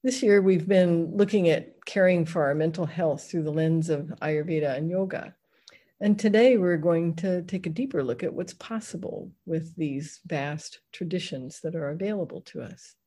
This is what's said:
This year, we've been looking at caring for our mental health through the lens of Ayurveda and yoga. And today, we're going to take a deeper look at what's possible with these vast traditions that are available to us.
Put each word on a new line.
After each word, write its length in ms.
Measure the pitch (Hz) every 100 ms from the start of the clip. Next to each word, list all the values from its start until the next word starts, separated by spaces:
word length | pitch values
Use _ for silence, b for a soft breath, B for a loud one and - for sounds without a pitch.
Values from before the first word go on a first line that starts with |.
This 220 | 254 254
year, 180 | 220 202
we've 240 | 190 185 180
been 500 | 190 180 170 165 202
looking 320 | 196 208 170
at 360 | 156 - _ -
caring 400 | 202 185 180 160
for 160 | 165
our 120 | 139
mental 300 | 151 160 165
health 460 | 165 175 165 139 -
through 140 | 175
the 80 | 156
lens 380 | 151 160 165 160
of 160 | 147 147 -
Ayurveda 540 | 151 151 156 160 147 131
and 140 | 160
yoga. 460 | 180 190 - - _ b b b b b b
And 180 | 208 202
today, 380 | 220 214 247 240
we're 200 | 180 170
going 380 | 165 170 170 165
to 260 | 190 180
take 240 | 175 185 175
a 40 |
deeper 320 | 160 269 147
look 220 | 131 123
at 100 | 180
what's 200 | - 180
possible 760 | - - 226 - 160 185 - 185 _ -
with 280 | 160 160 -
these 440 | 151 139 151 - -
vast 540 | 156 143 151 - - _
traditions 680 | - 175 175 - 135 127 -
that 140 | 160 170
are 140 | 143
available 500 | 160 196 208 165 -
to 180 | - 160
us. 360 | 113 - - _